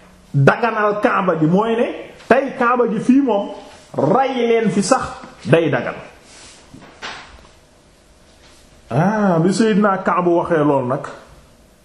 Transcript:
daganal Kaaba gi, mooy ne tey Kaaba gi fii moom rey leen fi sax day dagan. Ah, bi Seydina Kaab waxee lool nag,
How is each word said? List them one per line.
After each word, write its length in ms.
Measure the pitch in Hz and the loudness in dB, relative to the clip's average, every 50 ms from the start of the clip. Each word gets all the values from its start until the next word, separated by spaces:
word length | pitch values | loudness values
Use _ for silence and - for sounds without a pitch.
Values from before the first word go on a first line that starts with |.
| - - - - - - - | -20 -20 -20 -20 -16 -4 0
daganal 680 | 143 135 - 220 214 240 226 220 220 214 208 202 208 - | 2 4 4 2 2 -2 -2 -2 0 -2 -2 -2 0 0
Kaaba 320 | 233 202 196 190 180 165 | 0 0 0 0 0 0
gi, 100 | 160 156 | 2 2
mooy 280 | 160 180 196 220 226 226 | 2 2 2 0 2 2
ne 120 | 233 269 370 - - - - - - - | 2 0 0 -4 -10 -14 -18 -20 -10 0
tey 280 | - 220 269 285 247 - | 2 2 2 2 -2 -4
Kaaba 300 | - 240 240 254 240 233 | -2 0 0 2 2 0
gi 120 | 202 214 208 | -2 -2 -4
fii 220 | - - 247 277 | 0 2 2 2
moom 280 | 277 240 208 202 - - - - - - - - - - - | 2 0 -2 -2 -4 -6 -12 -16 -18 -20 -20 -20 -20 -10 -6
rey 540 | - 139 156 202 254 269 262 262 247 233 | -2 0 2 2 2 2 0 -2 -2 0
leen 240 | 233 233 226 226 196 | 0 0 2 0 0
fi 100 | 175 202 | 0 -2
sax 220 | 196 - 262 - - - - - - - - - - 101 | 0 0 0 0 0 -8 -12 -16 -18 -20 -20 -12 -2 0
day 180 | 151 165 170 143 | 2 2 2 0
dagan. 260 | 139 120 95 90 - - - - - - - - - - - - - - - - - - - - - - - - - - - - - - - - - - _ _ _ _ _ _ _ _ _ _ _ _ _ _ _ _ _ - - - - - - - - - | -2 -4 -4 -6 -10 -12 -16 -20 -20 -20 -20 -20 -20 -20 -20 -20 -20 -20 -20 -20 -20 -20 -20 -20 -20 -18 -16 -16 -16 -16 -20 -20 -20 -20 -20 -20 -20 -20 _ _ _ _ _ _ _ _ _ _ _ _ _ _ _ _ _ -20 -20 -20 -20 -20 -20 -20 -12 -4
Ah, 500 | 113 143 175 202 214 214 208 190 170 165 | -2 0 0 0 0 0 0 0 0 2
bi 120 | 160 190 190 | 2 0 2
Seydina 440 | - 226 220 214 190 208 202 190 185 | 2 2 2 2 2 2 2 0 0
Kaab 280 | - 202 175 175 175 | -2 -2 -2 0 2
waxee 360 | 175 170 165 160 165 170 156 147 | 2 2 2 0 0 0 0 2
lool 240 | 147 143 135 123 | 2 0 0 0
nag, 200 | 120 131 147 - - - - - - - - - - - _ - _ _ _ | -2 -6 -6 -8 -12 -18 -20 -20 -20 -20 -20 -20 -20 -20 _ -20 _ _ _